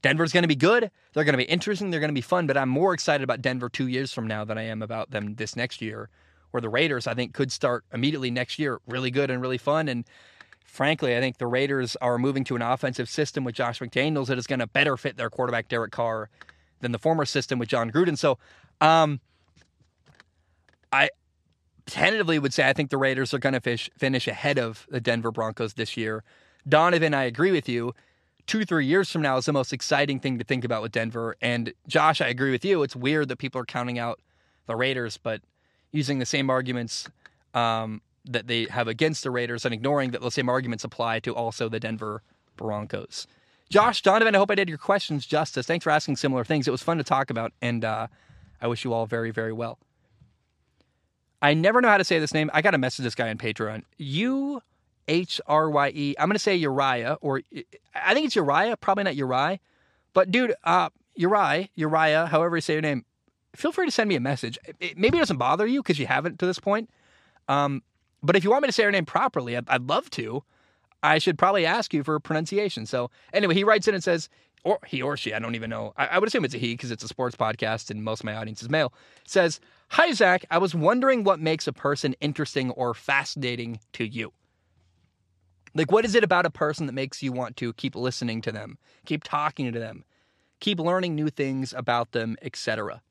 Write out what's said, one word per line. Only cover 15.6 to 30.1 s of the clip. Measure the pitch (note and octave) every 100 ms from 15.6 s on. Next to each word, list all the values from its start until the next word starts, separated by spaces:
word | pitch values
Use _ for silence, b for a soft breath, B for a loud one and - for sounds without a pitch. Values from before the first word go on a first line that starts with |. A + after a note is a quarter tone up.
| A2
Derek | A#2+ A2
Carr, | - A#2 A2+ G#2+ B B B B B
than | B2
the | A#2+
former | D#3 E3
system | C#3 C#3+ - B2+
with | A#2
Jon | B2+ A#2
Gruden. | B2 F3 D3
So, | D#3 B2+ b b b _
um, | D#3 D#3+ D#3 C#3 _ _ _ _ _ _ _ _ _ _ _ _ _ _ _ _ _
I | C3+ D3+ - _ _ _ _ _ _ -
tentatively | - E3 A3 F3 D#3
would | C#3
say, | B2+ C3+
"I |
think | C3+ C#3+
the | C#3
Raiders | C3+ C3 C3
are | C#3+
gonna | C#3 C3
fish-, | B2 A#2 - _
finish | C3+ C3 -
ahead | G2+ D3 C3+
of | A#2 A2 -
the | C3
Denver | A#2+ A#2 A2+
Broncos | A2+ A2 A2 A2+
this | - A2+ -
year." | A2 A2 - b b b -
Donovan, | D3+ E3+ E3+ D#3+
I | C#3+
agree | B2+ A#2 F3
with | F3+ -
you. | A#2+ A#2+ - b b b b -
Two, | A3
three | G#3+ E3 C3+
years | F3+ F#3
from | E3+
now | D3+ C3
is |
the | C3
most | C#3+ B2+
exciting | B2+ - C#3+ C#3+